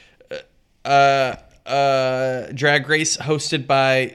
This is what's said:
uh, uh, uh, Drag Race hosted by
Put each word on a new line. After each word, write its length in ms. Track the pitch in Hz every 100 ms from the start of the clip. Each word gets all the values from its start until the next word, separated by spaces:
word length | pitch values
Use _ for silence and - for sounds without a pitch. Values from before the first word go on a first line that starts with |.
| _ _ -
uh, 580 | 73 - _ _ _ 135
uh, 480 | 139 139 139 127 - - _ -
uh, 840 | 139 139 135 131 127 131 127 95
Drag 360 | 120 147 147 139
Race 280 | 156 156 -
hosted 500 | 143 156 - 156 131
by 480 | 135 135 131 127